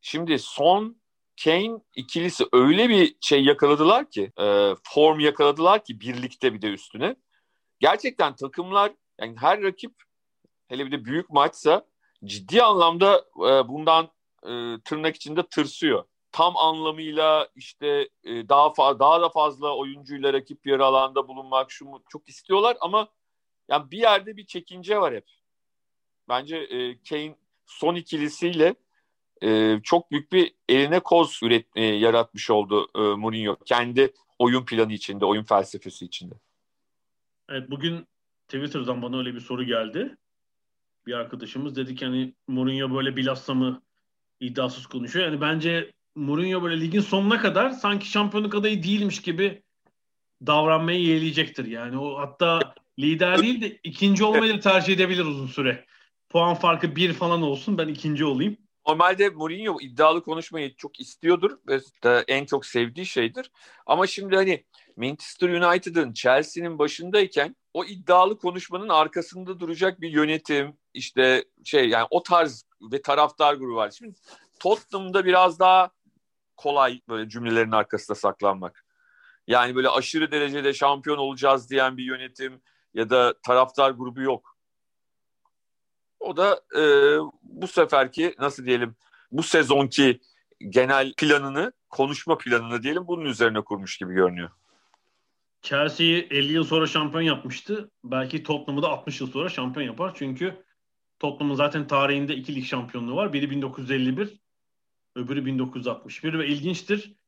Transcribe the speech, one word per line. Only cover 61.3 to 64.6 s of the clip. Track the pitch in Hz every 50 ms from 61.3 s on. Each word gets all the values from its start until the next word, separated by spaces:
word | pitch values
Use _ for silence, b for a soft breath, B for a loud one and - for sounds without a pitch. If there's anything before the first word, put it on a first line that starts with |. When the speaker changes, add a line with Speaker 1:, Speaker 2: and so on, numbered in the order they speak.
| 175 170 180 196 139 - _ -
Speaker 1:
ve | 131 135 135 _ _ _ -
de | 120 123 120 - -
en | 123 135 139
çok | 135 - 139 135
sevdiği | - - 123 117 117 117 147 185
şeydir. | 185 - - 117 117 135 - - - b b b b b b b
Ama | - 143 165 185
şimdi | 185 - - 196 196 185
hani | 190 190 190 175 147